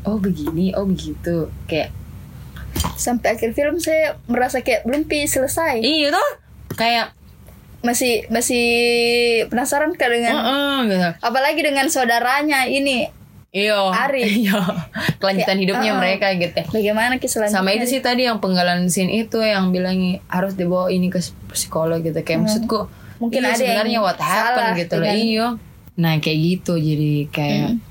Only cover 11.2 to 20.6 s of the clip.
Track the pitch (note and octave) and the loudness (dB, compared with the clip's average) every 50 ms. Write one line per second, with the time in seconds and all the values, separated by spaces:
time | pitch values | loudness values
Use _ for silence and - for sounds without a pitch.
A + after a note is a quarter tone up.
11.2 | - A#3+ A#3 C4 C4+ D4 D#4+ D4+ C4+ D4+ C#4 C#4 C4+ D#4 D4+ C4+ B3+ A#3 A#3 A#3 | -4 0 0 2 2 2 2 2 0 0 2 2 0 0 2 2 2 2 2 2
12.2 | A#3 B3 C4 C#4+ D4 D4+ C#4+ C4+ B3+ A#3+ B3+ C#4 C#4 C#4 C4 A#3 - - - - | 2 2 2 2 2 2 2 0 0 0 0 0 0 0 0 0 -2 -4 -8 -16
13.2 | - - - - - _ - F#3+ G3+ G#3+ G#3+ G3+ G3 F#3+ F#3 G#3+ B3+ C#4 C4+ C4 | -20 -20 -20 -20 -20 _ -4 -2 0 2 2 2 2 2 2 2 0 0 0 0
14.2 | A#3+ G#3 G3+ A3+ A3+ G3 G3 G#3 F3+ E3+ - E3+ D#3+ - - A3 - - - - | 0 2 2 2 2 2 2 2 0 0 -2 -4 -8 -8 -10 -4 -2 -2 -2 0
15.2 | - G3 G3 F#3+ - - F#3+ G3 F#3+ F#3 G3 A#3+ A3+ G#3+ G3+ F#3+ F#3 F#3 G3 F#3+ | 0 0 2 2 2 2 2 2 2 0 0 0 0 0 2 2 2 2 2 2
16.2 | G#3 G3 G3 F3+ F3 F3 - - F#3 - - A3 G3+ G#3 G#3+ G#3+ A3+ B3 B3+ B3+ | 0 0 2 0 -2 0 -2 -4 -4 0 -2 0 2 2 2 2 2 0 0 0
17.2 | - C4 - A#3 G#3+ G#3 G#3 F#3+ F#3+ F#3+ G3+ A3+ A#3+ A#3+ C4+ C4 - A#3+ B3 B3 | -2 -2 -2 0 0 2 2 2 2 2 2 2 0 0 0 0 0 0 2 2
18.2 | B3+ A#3+ A3+ G#3 - F#3+ F#3 F3+ F3 F3+ F3 F3 F3+ F3+ E3+ G3 F#3 F3+ - A3 | 2 2 0 0 0 0 2 2 2 2 2 2 0 0 2 0 0 0 0 0
19.2 | A3+ G#3+ - A3+ A3 G#3+ G#3 G3 F#3+ F#3 F#3 F3+ F3+ F3+ F#3 F#3 F#3 F3+ F#3 - | -2 0 0 0 2 2 2 2 2 2 2 0 0 0 0 0 0 0 -2 -4
20.2 | - - - F3+ F#3+ G3 F#3+ F#3+ | -6 -4 -2 -2 -2 -2 -2 -2